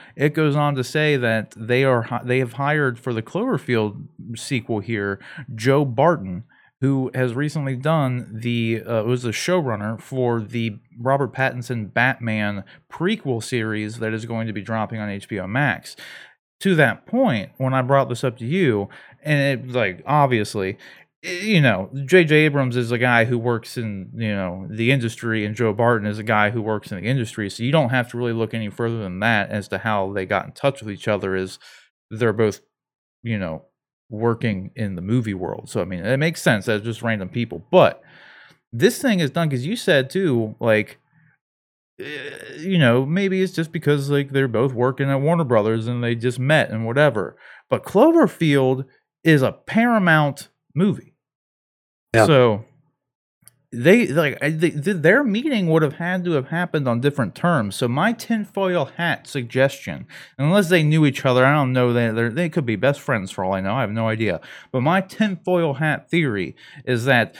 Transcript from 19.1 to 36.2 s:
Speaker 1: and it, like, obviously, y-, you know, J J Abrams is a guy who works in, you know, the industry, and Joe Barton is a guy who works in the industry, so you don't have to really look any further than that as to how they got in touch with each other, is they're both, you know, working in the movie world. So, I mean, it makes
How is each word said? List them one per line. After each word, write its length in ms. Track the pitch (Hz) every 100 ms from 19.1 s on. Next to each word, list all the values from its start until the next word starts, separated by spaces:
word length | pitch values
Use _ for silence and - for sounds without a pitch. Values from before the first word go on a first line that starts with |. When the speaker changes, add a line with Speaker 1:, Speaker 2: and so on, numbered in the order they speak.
| -
Speaker 1:
and 440 | 151 147 139 131 123
it, 40 |
like, 300 | 123 104 90 -
obviously, 680 | 147 143 120 104 107 95 95 - - _ _
y-, 60 | -
you 300 | 180 208 196
know, 280 | 135 95 98 135
J 200 | 135 185
J 120 | 160 151 156
Abrams 300 | 139 127 123
is 140 | 117
a 80 | 120
guy 260 | 127 120 113
who 120 | 120
works 380 | 120 117 - -
in, 340 | 113 101 95
you 140 | 113 113
know, 320 | 101 92 90 95
the 220 | 107 117
industry, 540 | 135 117 - 120 110
and 100 | 104 107
Joe 160 | 113
Barton 340 | 101 120 120 104
is 120 | 104
a 60 |
guy 260 | 107 107 104
who 120 | 117
works 280 | 107 107 -
in 100 | 98
the 60 | 104
industry, 400 | 135 113 - 101
so 120 | -
you 80 | 120
don't 180 | 160 127
have 200 | 127 123
to 60 | 120
really 140 | 123
look 220 | 113 113
any 160 | 113 107
further 280 | 98 117 117
than 220 | 98 90
that 300 | 110 110 98
as 180 | 104 95
to 100 | 95
how 340 | 113 104 95
they 140 | 101 95
got 200 | 101 -
in 60 |
touch 280 | - 143 135
with 80 | 107
each 160 | 98 -
other, 280 | 104 98 95
is 240 | 95 - - - _ _ _
they're 220 | 110 117
both, 280 | 104 110 98 _ _ _ _ _ _
you 160 | 117 107
know, 260 | 90 78 - _ _ _ _
working 640 | 107 117 113 117 98 95 -
in 180 | 104
the 80 | 90
movie 320 | 92 123 110
world. 340 | 95 90 - -
So, 100 | 110
I 40 | 90
mean, 180 | 92
it 140 | 92
makes 240 | 135